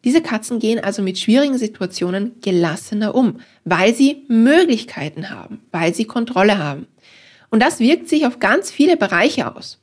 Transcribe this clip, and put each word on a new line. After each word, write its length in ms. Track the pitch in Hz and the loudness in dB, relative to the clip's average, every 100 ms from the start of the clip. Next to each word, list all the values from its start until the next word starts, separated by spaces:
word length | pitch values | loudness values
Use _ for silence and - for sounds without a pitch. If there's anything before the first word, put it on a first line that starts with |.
| 247 | 2
Diese 160 | 311 | 0
Katzen 380 | 320 220 - 240 | 0 -8 -6 -4
gehen 200 | 220 226 | -2 -2
also 220 | 196 196 | -2 -4
mit 160 | 190 190 | -4 -4
schwierigen 400 | - 240 294 254 | 2 2 2 -2
Situationen 800 | 214 - 185 - 180 190 214 - | -6 -6 -10 -6 -4 -4 -6 -8
gelassener 760 | 202 175 170 160 - 208 214 - | -2 0 0 -4 -6 -4 -2 0
um, 260 | 240 - - _ | 0 -2 -18 _
weil 320 | - 175 196 233 | -2 2 2 4
sie 280 | 277 285 - | 0 0 -2
Möglichkeiten 1040 | 226 240 320 339 226 - - 151 156 - | 2 4 4 4 0 -4 -10 -10 -10 -14
haben, 300 | - - 214 _ | -16 -16 -20 _
weil 240 | 170 165 170 | -2 -2 -2
sie 100 | 220 | -4
Kontrolle 540 | 240 233 180 202 196 | -4 -4 2 2 2
haben. 260 | 147 139 - _ _ - _ _ _ | -4 -8 -14 _ _ -20 _ _ _
Und 100 | 220 | 2
das 200 | 262 - | 2 2
wirkt 280 | 240 330 - | 2 2 0
sich 200 | 311 269 | 0 0
auf 120 | - | 0
ganz 300 | 196 277 392 | 0 0 -2
viele 280 | - 302 339 | 0 2 4
Bereiche 580 | 196 175 240 - 120 - | 0 2 0 0 -6 -8
aus. 240 | - - | -20 -20